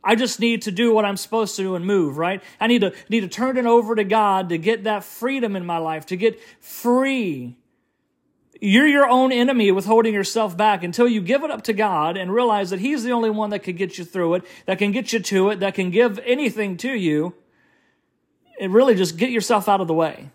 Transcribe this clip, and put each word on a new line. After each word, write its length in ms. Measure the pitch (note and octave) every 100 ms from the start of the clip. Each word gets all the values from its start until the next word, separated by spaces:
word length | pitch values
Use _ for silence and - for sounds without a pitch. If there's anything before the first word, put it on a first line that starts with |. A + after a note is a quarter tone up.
I 120 | F#3+
just 260 | A3 B3 -
need 220 | A#3 A3+
to 100 | A3
do 220 | F#3 A#3
what 100 | A3
I'm 120 | G3+ G3
supposed 400 | - A3+ G#3 -
to 60 |
do 120 | F#3+
and 100 | F3+
move, 320 | F3+ G3+ D3+ C#3
right? 260 | E3+ G3 - _
I 80 | A3
need 140 | A#3+
to, 120 | F#3+ - -
need 120 | A3
to 80 | F#3
turn 280 | - B3+ B3+
it 100 | A#3+
over 280 | A#3 G#3+
to 100 | A3
God 440 | G3+ A3 G#3 F#3+ F3+
to 100 | E3
get 260 | E3+ A3+
that 200 | G#3 G#3
freedom 520 | F#3+ - A#3+ C4+ A#3 G3
in 100 | F3
my 120 | E3+
life, 280 | D#3+ D#3+ -
to 100 | F#3
get 240 | A3 A3 - _
free. 960 | - - A#3+ B3 C4+ C4 G3 C#3 B2 B2 _ _ _ _ _ _ _ _ _ _
You're 280 | G3+ G#3+ D4+
your 200 | C#4+ C4+
own 220 | B3+ C4
enemy 400 | B3 B3 B3+ G3+
with 120 | F#3+
holding 300 | F#3+ A3+ A3+
yourself 420 | G#3 G3 A3+ G#3+ F3
back 260 | G#3+ G3
until 240 | F3 E3+ A#3+
you 140 | A3
give 240 | F3 C4+
it 60 | D4+
up 120 | A3
to 100 | -
God 440 | G3+ G#3+ E3+ D#3 F#3
and 160 | F3+
realize 380 | A3 B3 G#3 F#3
that 100 | F#3
He's 240 | A#3+ D4
the 80 | A3+
only 180 | A#3+ A3+
one 200 | G#3+ G#3
that 120 | G3+
can 140 | F#3+ F3
get 220 | F#3 F3+
you 60 |
through 300 | F3 F#3+ E3
it, 100 | F3 - - -
that 120 | F#3+
can 140 | G3+
get 200 | G#3 G3+
you 80 | A3+
to 300 | F3+ G3 F#3+
it, 100 | G3+
that 140 | G3
can 160 | G3 F#3
give 280 | F3+ A#3+ G3+
anything 520 | - C4 C4+ G#3+ G3+ F3
to 120 | B3
you. 440 | B3 F3 D3+ F3 - _ _ _ _ _ _ _ _ _ _ _ -
And 160 | G3
really 200 | G3+ C4
just 220 | G3 F3+ E3
get 140 | B3
yourself 380 | A#3 G3 G#3+ G#3
out 120 | G3
of 60 | E3+
the 80 |
way. 360 | D#3+ D#3+ - C#3+